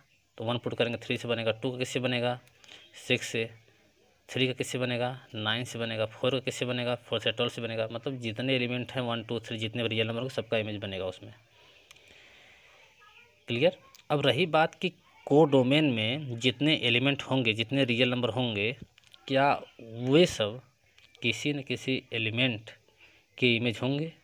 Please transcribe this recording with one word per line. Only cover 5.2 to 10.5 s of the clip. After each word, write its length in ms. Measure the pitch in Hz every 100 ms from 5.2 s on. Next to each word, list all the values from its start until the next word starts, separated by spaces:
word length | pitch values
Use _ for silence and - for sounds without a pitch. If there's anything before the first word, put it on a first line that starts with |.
| - 113
नाइन 280 | 107 113
से 160 | 123 117
बनेगा, 260 | 117 110 110
फ़ोर 260 | - 127
का 80 | 131
किससे 260 | 127 - 123
बनेगा, 300 | 123 120 120
फ़ोर 240 | - 113
से 120 | -
ट्वेल्व 180 | 113 120
से 120 | -
बनेगा। 260 | 113 113 110
मतलब 260 | 117 147 131
जितने 380 | 117 110 131 131
एलिमेंट 360 | 123 123 117
हैं, 100 | 131
वन, 220 | 120 117
टू, 160 | 113 117
थ्री, 180 | 113 113
जितने 260 | 110 120
भी 60 | 113
real 180 | 110 113
number 120 | 113
होंगे, 140 | 131
सबका 240 | - 107